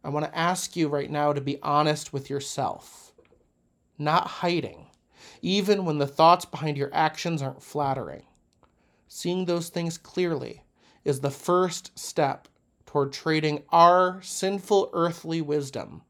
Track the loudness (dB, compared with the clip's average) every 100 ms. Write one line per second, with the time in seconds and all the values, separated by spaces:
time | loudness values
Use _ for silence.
0 | -4 -4 -4 0 0 0 -4 -2 0 0
1 | -2 0 0 0 -4 -4 0 2 2 0
2 | -4 -10 -6 -8 -6 -4 -4 -6 -16 -20
3 | -20 _ _ _ _ _ _ _ _ -6
4 | 0 2 0 -2 0 0 -4 -12 -20 _
5 | _ _ -20 -8 0 0 2 2 2 0
6 | -2 6 8 8 2 -6 -6 -4 -2 0
7 | 0 -2 -6 -4 -6 -10 -10 -4 -2 -4
8 | -6 -12 -18 _ _ _ _ _ _ _
9 | _ -8 -4 -2 0 -2 -2 -4 -6 -6
10 | -10 -4 -2 -2 -6 -14 _ _ _ _
11 | -4 -2 -2 -4 0 2 2 -2 -14 -14
12 | -6 0 0 -2 _ _ _ _ -4 -2
13 | -2 -4 -2 0 0 -4 2 8 8 8
14 | 4 -2 -12 -4 -4 -4 2 2 2 0
15 | 0 -2 -6 -4 -2 -2 -2 -8 -10 -16
16 | _